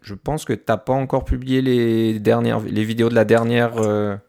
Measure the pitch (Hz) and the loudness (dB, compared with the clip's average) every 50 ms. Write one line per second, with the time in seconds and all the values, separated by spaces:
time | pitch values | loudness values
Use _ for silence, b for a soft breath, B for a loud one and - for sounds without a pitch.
0 | - - 101 95 - 135 143 151 - - 120 - - - 113 104 - - 127 135 | -16 -16 -16 -10 -8 -6 -6 -6 -4 -6 -6 -4 -2 -2 -4 -2 -2 -2 -2 -2
1 | 135 127 - 131 123 - - 123 127 131 131 131 131 131 123 120 117 117 113 113 | -2 -2 -2 -2 -2 -2 -4 -4 -2 -2 0 0 2 2 2 2 2 2 2 2
2 | 113 113 110 107 104 110 113 117 120 117 113 113 107 - 104 104 107 110 113 117 | 2 0 -2 0 0 2 2 2 2 0 -2 -2 -4 -4 -2 -2 -2 0 0 0
3 | 113 117 120 117 110 104 113 117 117 117 120 120 120 117 117 113 110 107 104 104 | 0 2 4 2 4 4 4 4 4 2 2 0 0 0 0 0 0 0 0 0
4 | 104 104 98 98 - | -2 -4 -6 -8 -12